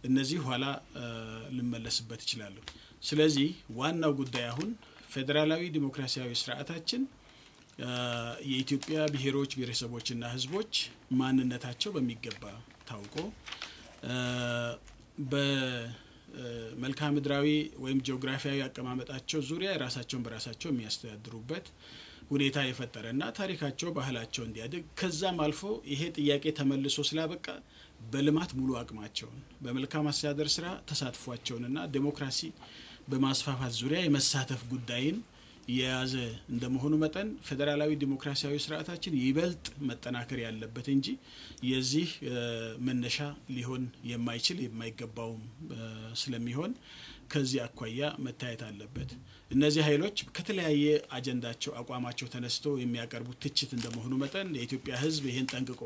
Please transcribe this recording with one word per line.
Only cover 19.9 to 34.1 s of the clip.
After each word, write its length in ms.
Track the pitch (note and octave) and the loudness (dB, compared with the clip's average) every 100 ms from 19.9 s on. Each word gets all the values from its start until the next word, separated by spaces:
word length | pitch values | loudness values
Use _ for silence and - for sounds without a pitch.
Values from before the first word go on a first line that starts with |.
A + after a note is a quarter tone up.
| B2+ A#2 C3 | -4 -4 -4
በራሳቸው 440 | A2+ A2 B2 A2+ - | -4 -6 -8 -6 0
የሚያስተዳድሩበት 1000 | C3 A2 - A#2 G#2+ A2+ A#2 A#2 E3+ - - - - - - - | 0 0 -6 -6 -12 -12 -12 -8 -8 -8 -20 -18 -16 -16 -18 0
ሁኔታ 320 | C#3+ C#3 C#3+ | 4 4 4
የፈጠረና 640 | C3 B2+ A#2+ A2+ A2+ C3 F3+ | 0 -2 -6 -6 -2 -2 -2
ታሪካቸው፣ 580 | - F#3+ E3 D3+ F3 F3 | -2 -2 0 -2 -2 -2
ባህላቸው 520 | E3 C3+ A#2+ A2+ - | -2 -2 -2 -4 -6
እንዲያድግ 380 | A2+ A2 A#2 E3+ - | -6 -6 -6 -6 -8
ከዛም 440 | - F#3 D#3 F#3+ F3 | -2 -2 2 0 4
አልፎ 220 | D3+ D3+ G3 A3 C3+ | 2 2 -4 -4 -2
ይሄ 160 | C#3+ E3+ | -2 -2
ጥያቄ 300 | E3 D3 C#3+ D3+ | 4 4 6 4
ተመልሶ 460 | D3+ C3+ C#3 C#3 D3 | 4 4 4 2 2
ስላበቃ 420 | C#3+ D#3 D#3+ E3+ - - - - - - | 2 2 0 -2 -8 -10 -12 -20 -20 -16
በልማት 480 | A2+ C3+ C#3+ D#3 F3+ | -4 4 6 6 2
ሙሉ 160 | C3 C3 | 0 0
አቅማቸውን 640 | B2 A#2 A2 G2+ - A2+ B2 - - | 0 -4 -10 -6 -8 -8 -14 -16 -10
በመልካም 480 | B2+ C3 C3 D#3 D3 | -4 -4 -2 0 2
አስተዳደር 420 | C#3+ D3+ C#3+ D3+ | 2 0 2 2
ስራ 160 | - E3+ F#3+ - | 2 0 -6 -4
ተሳትፏቸውንና 920 | C#3+ C3 A#2+ - A#2 - A#2 A#2+ C#3+ E3+ | -2 -2 -4 -8 -6 -6 -4 -2 -2 0
ዲሞክራሲ 500 | C#3 C#3+ D3 C#3 - D#3+ - - - - - | 2 2 0 -2 -2 -4 -10 -16 -16 -18 -16
በማስፋፋት 680 | - C3+ C3+ C3+ - B2+ B2+ | -2 4 4 4 0 0 -2
ዙሪያ 260 | A2+ B2 E3 | -2 0 2
የመሳተፍ 600 | F3 | 6